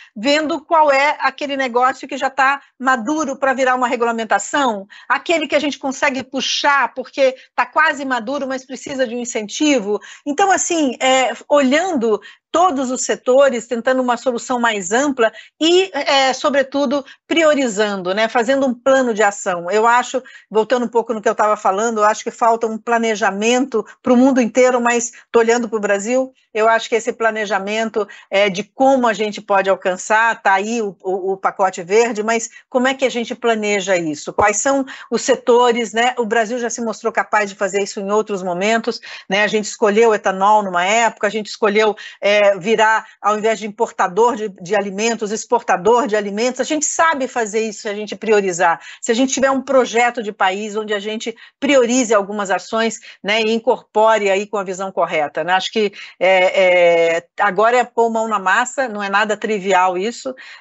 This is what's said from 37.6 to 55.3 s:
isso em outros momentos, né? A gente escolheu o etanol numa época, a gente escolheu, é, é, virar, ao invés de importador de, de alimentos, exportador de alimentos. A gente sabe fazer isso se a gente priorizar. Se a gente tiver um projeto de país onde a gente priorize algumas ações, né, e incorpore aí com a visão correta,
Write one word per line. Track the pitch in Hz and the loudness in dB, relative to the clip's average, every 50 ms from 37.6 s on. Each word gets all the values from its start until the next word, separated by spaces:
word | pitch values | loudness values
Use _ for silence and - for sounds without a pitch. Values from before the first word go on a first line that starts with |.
| 208 190 185 202 | -4 -2 -2 -2
isso | 202 196 - 220 | -4 -4 -6 -8
em | 196 196 | -4 -2
outros | 208 214 214 - 202 180 185 | 0 0 0 -2 -4 -6 -4
momentos, | 185 175 175 196 214 226 226 220 247 220 - - - - - - | -4 -4 -2 0 0 0 0 -2 -4 -6 -8 -12 -18 -18 -16 -8
né? | - 190 202 214 | -4 -2 0 0
A | |
gente | 190 190 214 208 | 0 0 -2 -4
escolheu | - - - 226 202 202 220 233 226 | -6 -4 0 0 2 4 4 4 4
o | 214 | 4
etanol | 202 - 202 190 190 190 208 214 214 | 2 0 -2 -2 2 2 4 4 4
numa | 202 190 180 175 180 | 2 0 -2 0 0
época, | 190 214 233 233 220 226 - 214 | 2 2 2 2 0 0 -2 -4
a | 202 | -4
gente | 196 220 208 | -4 -6 -8
escolheu, | - - - 214 208 202 214 220 214 202 - - - - - | -8 -4 -2 -2 0 2 2 2 2 0 -4 -10 -18 -10 -4
é, | - 202 208 208 202 | 0 2 2 4 4
é, | 202 196 185 | 4 2 0
virar, | 160 226 220 202 220 220 220 214 214 - - _ | 0 0 2 2 4 2 2 0 -2 -6 -12 _
ao | - 202 214 | -2 -2 0
invés | 214 202 226 220 185 | 0 0 -2 -2 -2
de | 214 | -6
importador | 214 208 - 226 - - - 202 185 175 208 233 240 233 | -10 -6 -4 -4 -4 -2 -2 -2 0 2 2 2 2 2
de, | 214 214 208 | -2 -6 -10
de | 185 - 180 165 208 | -10 -12 -6 -2 -2
alimentos, | 202 196 202 185 202 220 233 226 226 220 196 | -2 -2 -2 -4 -4 -2 -2 -2 -4 -4 -6
exportador | 220 208 - - 247 233 - - 190 180 175 220 240 240 294 | -6 -8 -2 -2 -2 0 0 0 -2 2 2 4 4 4 2
de | 214 208 | 0 -2
alimentos. | 214 208 202 196 208 240 254 254 262 | -2 -2 -4 -4 -2 -2 -2 -2 -4
A | 247 | -4
gente | - 311 302 302 | -2 -2 -2 -2
sabe | - - - 330 320 320 269 262 | -2 0 0 2 2 0 0 -4
fazer | 240 - 247 226 202 208 220 | -6 -4 -4 -4 -4 -2 -4
isso | 220 220 208 - | -4 -4 -6 -8
se | - 214 | -10 -8
a | 202 | -8
gente | 208 214 202 208 | -8 -8 -10 -10
priorizar. | - - 220 214 208 196 190 175 165 185 170 165 - - - - - | -6 0 2 2 2 2 0 0 0 2 2 0 0 -6 -14 -16 -6
Se | - - | -4 -2
a | 226 | 0
gente | 226 269 262 - | 0 0 0 0
tiver | - 262 269 | 0 0 2
um | 269 262 | 0 0
projeto | 269 - 269 262 233 - 208 233 240 240 240 247 | 0 2 2 2 2 2 2 0 0 0 0 -4
de | 208 214 | -8 -8
país | 202 - 208 190 190 202 214 214 202 | -4 0 0 0 0 -2 -6 -6 -6
onde | 220 214 208 214 | -8 -4 -4 -4
a | 202 | -4
gente | 196 214 214 226 - 233 226 - - - _ _ | -4 -6 -8 -8 -8 -10 -10 -12 -16 -20 _ _
priorize | 277 269 285 262 240 220 247 262 247 202 226 | 0 2 4 4 4 4 2 0 2 2 2
algumas | 202 196 190 208 208 202 185 | 0 0 -2 -4 -6 -4 -2
ações, | 190 180 - - 226 220 226 226 226 - - - - _ - | -4 -4 -4 -4 -4 -2 -2 -2 -4 -8 -14 -20 -20 _ -4
né, | 190 214 226 | -2 -2 0
e | 220 220 226 | 0 0 -2
incorpore | 226 226 262 214 - - _ - 208 220 220 226 214 208 196 | 0 0 0 0 -2 -4 _ 0 2 4 4 4 4 2 0
aí | 190 196 208 | 0 0 -2
com | 202 - | -4 -6
a | 202 190 | -6 -6
visão | 190 185 180 196 190 | -6 -8 -8 -8 -6
correta, | - 196 170 156 175 156 147 143 | -2 -2 -2 0 0 -2 -2 -2